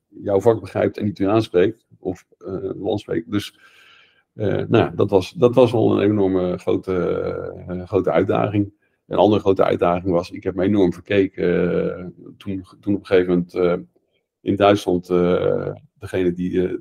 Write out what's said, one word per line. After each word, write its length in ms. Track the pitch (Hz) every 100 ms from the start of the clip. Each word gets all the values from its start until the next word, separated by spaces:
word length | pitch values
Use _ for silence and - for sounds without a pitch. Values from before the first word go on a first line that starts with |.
| _
jouw 320 | - 104 98
vak 200 | 117 113
begrijpt 380 | 98 107 98 -
en 80 | 107
Italiaans 380 | 87 98 113
spreekt 420 | 110 87 92 - _ _
of, 280 | 92 90 _ _
eh, 320 | - 92 95
Hollands 320 | 95 101 101
spreekt. 280 | - 95 -
Dus, 280 | 101 - _ _ _ - _ _ _ _
eh, 280 | - 104 98 101
nou, 260 | 113 78
dat 160 | - 107
was, 220 | 95 -
dat 220 | - 123
was 180 | 123 120
wel 200 | 117 107 104
een 100 | 101
enorme 480 | 107 95 92 90 90
grote, 360 | - 95 95 92 87 92 90 90 90 92 92
eh, 180 | 90 90
grote 240 | 98 87
uitdaging. 600 | 80 95 110 110 104 101 _ _ _ -
Een 80 | 92
andere 220 | 101 101
grote 240 | 98 95
uitdaging 480 | 95 95 90 90 92
was, 180 | 87 87
ik 120 | 92
heb 120 | 95
me 100 | 90
enorm 280 | 95 104 90
verkeken, 520 | 87 - 101 95 - 87 87 87 87 90 90
eh, 80 | 90 - - -
toen, 280 | 101 95 90 -
toen 140 | 104
op 60 | 98
een 60 | -
gegeven 220 | 92 90
moment, 240 | 90 90
eh, 200 | 92 90 90 90 _ _ _ _ _
in 160 | 107 101
Duitsland, 540 | 101 101 95 90 -
eh, 600 | 90 87 92 95 95 95 - _ -
degene 340 | 101 95 90
die, 360 | 87 90 90 92
eh, 60 | 92